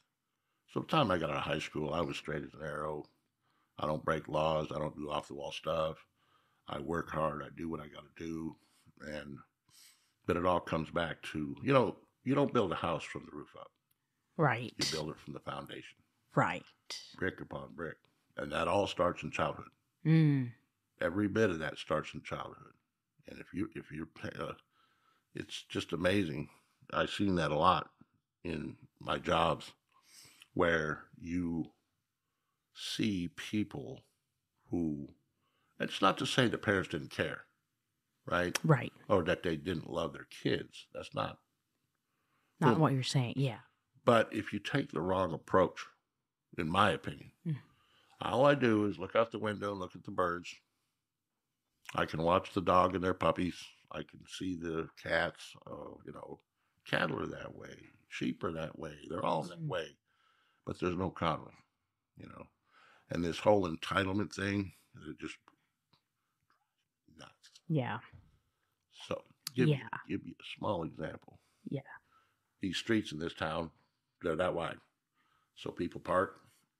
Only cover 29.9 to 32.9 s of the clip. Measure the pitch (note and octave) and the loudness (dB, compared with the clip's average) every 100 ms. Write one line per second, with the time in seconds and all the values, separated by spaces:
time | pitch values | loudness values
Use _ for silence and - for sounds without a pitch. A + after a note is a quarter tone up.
29.9 | _ _ - - - - - F2 E2 D#2 | _ _ -20 -20 -20 -6 2 4 4 0
30.9 | D2 - - E2+ F2 E2+ E2 - _ _ | -4 -10 -14 -4 -2 -2 -2 -4 _ _
31.9 | _ _ _ _ _ _ _ _ - - | _ _ _ _ _ _ _ _ -12 -8